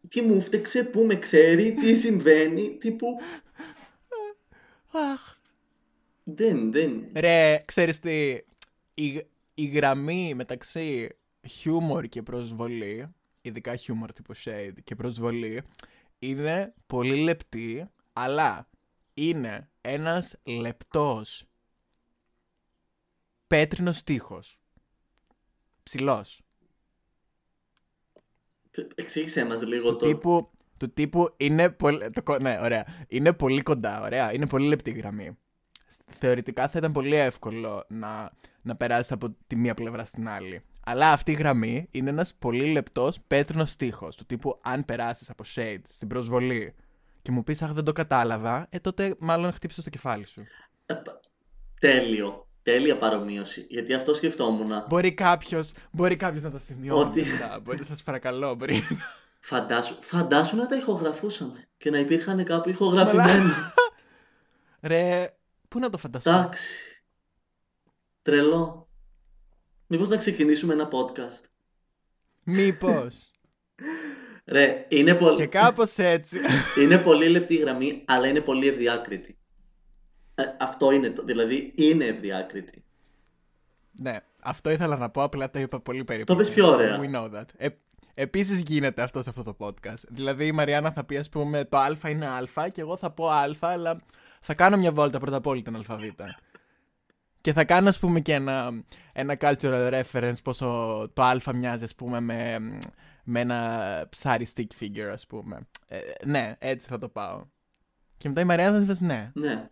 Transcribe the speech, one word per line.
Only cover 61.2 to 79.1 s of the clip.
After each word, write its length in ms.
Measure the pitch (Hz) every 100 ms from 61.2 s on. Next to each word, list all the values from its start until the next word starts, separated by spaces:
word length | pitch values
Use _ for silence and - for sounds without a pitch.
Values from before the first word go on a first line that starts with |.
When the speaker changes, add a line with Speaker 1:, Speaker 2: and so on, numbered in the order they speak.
| 208 202 131 - - _
Speaker 1:
και 120 | 151
να 100 | 147
υπήρχαν 440 | 143 165 196 190
κάπου 260 | 175 165 180
ηχογραφημένοι. 760 | 185 190 185 214 196 180 196
Speaker 2:
Μαλά-, 300 | 185 151 - - 480 _ _ _ _ _ _ _ _ _
ρε, 520 | 156 165 180 180 180 _ _ _ _
πού 120 | 240
να 100 | 254
το 80 | 202
φανταστώ; 320 | - 123 165
Speaker 1:
Εντάξει. 720 | 180 175 - - - - - _ _ _ _ _ _ _ _ _ _ _ _
Τρελό. 640 | - 147 151 165 165 - - - - _ _ _ _ _ _ _ _
Μήπως 220 | 170 196
να 80 | 214
ξεκινήσουμε 560 | 208 180 151 151 175
ένα 160 | 151 151
podcast; 520 | 127 123 - 123 - _ _ _ _ _ _ _ _ _ _
Speaker 2:
Μήπως; 880 | - 185 196 - 185 151 123 - - _ _ _ _ _ 277 320 311 269 247 - -
Speaker 1:
Ρε, 400 | 139 139 - -
είναι 260 | 151 156 175
πολύ 200 | 170 156
Speaker 2:
Και 100 | 147
κάπως 520 | 190 233 233 214 -
έτσι. 420 | 185 165 151 180 - 135 131 -
Speaker 1:
Είναι 160 | 143 180
πολύ 320 | 175 151 165
λεπτή 240 | 170 170
η 40 | 165
γραμμή, 460 | 143 127 139 139 -
αλλά 220 | 127 135
είναι 140 | 147
πολύ 260 | 147 131 139
ευδιάκριτη. 720 | 135 117 117 -